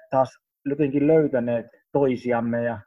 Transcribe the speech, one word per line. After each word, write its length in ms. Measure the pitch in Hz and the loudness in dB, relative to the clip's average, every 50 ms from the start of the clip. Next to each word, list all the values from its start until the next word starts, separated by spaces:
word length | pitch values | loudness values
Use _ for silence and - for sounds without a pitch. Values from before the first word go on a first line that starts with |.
| - _ | -6 _
taas 300 | 135 131 131 123 - _ _ _ _ _ _ | 0 0 0 0 -2 _ _ _ _ _ _
jotenkin 420 | 139 139 143 151 139 135 143 139 147 | -6 -2 -2 -2 0 0 0 2 4
löytäneet 580 | 160 160 151 139 135 123 120 120 120 117 107 - - _ _ _ | 4 4 4 2 0 -2 -2 -2 -4 -4 -6 -8 -18 _ _ _
toisiamme 720 | - 143 143 131 123 120 - 123 120 117 117 117 117 117 120 | -2 0 0 0 0 -2 -2 -2 -2 -2 -2 -2 -4 -2 -4
ja 160 | 120 113 110 - | -4 -6 -8 -12